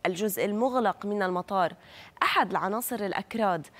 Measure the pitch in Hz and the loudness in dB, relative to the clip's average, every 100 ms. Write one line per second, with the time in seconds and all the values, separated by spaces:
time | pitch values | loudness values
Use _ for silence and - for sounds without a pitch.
0 | 175 175 214 190 196 208 254 254 208 175 | -2 0 -2 0 0 2 2 2 0 0
1 | 202 208 185 180 - 196 165 - - - | -2 -2 0 -2 -2 0 0 -2 -18 -20
2 | - - 339 381 220 185 185 214 - 233 | -12 0 2 4 2 0 -2 -2 -4 -4
3 | 202 - - 226 208 170 143 | -2 -4 -4 0 2 0 -4